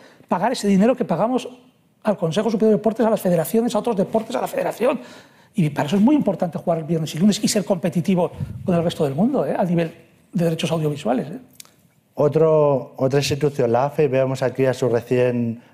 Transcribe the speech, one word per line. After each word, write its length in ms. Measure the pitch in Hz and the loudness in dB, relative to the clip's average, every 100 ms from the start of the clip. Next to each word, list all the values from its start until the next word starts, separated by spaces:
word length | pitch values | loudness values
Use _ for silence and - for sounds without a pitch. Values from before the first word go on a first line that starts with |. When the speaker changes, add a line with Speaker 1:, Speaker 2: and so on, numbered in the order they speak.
| - - - | -20 -14 -4
Speaker 1:
pagar 240 | 185 214 | -2 -2
ese 160 | 262 202 | 0 2
dinero 280 | 190 226 247 | 4 4 2
que 80 | 165 | -2
pagamos 440 | 165 220 254 - - - _ _ _ | 0 0 -2 -6 -16 -20 _ _ _
al 120 | 220 202 | -4 -2
Consejo 340 | 165 156 220 | -2 -2 0
Superior 220 | 202 220 | 2 2
de 60 | 208 | 2
Deportes, 280 | 220 208 220 | 0 0 0
a 40 | |
las 100 | 196 | 0
federaciones, 560 | 190 175 156 220 240 220 | 0 0 0 0 0 -2
a 40 | |
otros 180 | 240 196 | -2 -2
deportes, 380 | 185 220 226 240 | 0 -2 -2 -6
a 60 | |
la 60 | 180 | -4
federación. 540 | 185 175 - 240 277 - - - _ _ - | -4 -4 -2 -2 -2 -6 -20 -20 _ _ 0
Y 140 | 151 | 0
para 160 | 143 147 | 0 0
eso 80 | 202 | 2
es 40 | |
muy 140 | 220 302 | 4 4
importante 420 | - 175 175 175 | 2 -2 -4 -4
jugar 260 | - 165 156 | -2 -2 -2
viernes 280 | 165 156 151 | -2 -2 0
y 40 | |
lunes 240 | 208 190 | 2 2
y 40 | 220 | 0
ser 180 | 208 175 | 0 0
competitivo 680 | 185 175 175 180 180 160 - - - | -2 -2 -2 0 0 0 -4 -10 -8
con 120 | - 170 | -2 0
el 80 | |
resto 200 | 165 - | 0 0
del 120 | 147 135 | -2 0
mundo, 300 | 233 254 143 | 0 0 -2
¿eh? 100 | 208 | -2
A 60 | 185 | 0
nivel 260 | 170 165 - - _ _ | 0 -2 -8 -20 _ _
de 120 | 185 165 | -2 0
derechos 260 | 160 156 | 0 -2
audiovisuales, 560 | 165 156 143 110 254 147 | -2 -2 -2 -2 -2 -4
¿eh? 80 | 220 - - - _ _ _ _ - | -10 -18 -20 -20 _ _ _ _ 0
Speaker 2:
Otro, 760 | 147 151 160 156 147 135 123 - | 2 4 4 4 4 2 -2 -4
otra 220 | 131 139 | 0 0
institución, 520 | 143 147 147 143 120 | 0 0 -2 0 0
la 140 | 117 143 | 2 0
afe, 220 | 143 147 | 0 0
vemos 340 | 131 131 131 | 2 0 0
aquí 220 | 127 127 131 | -2 0 0
a 80 | |
su 160 | 123 127 | 0 0
recién 720 | 117 113 123 123 120 117 113 - | 0 0 0 2 0 -2 -6 -12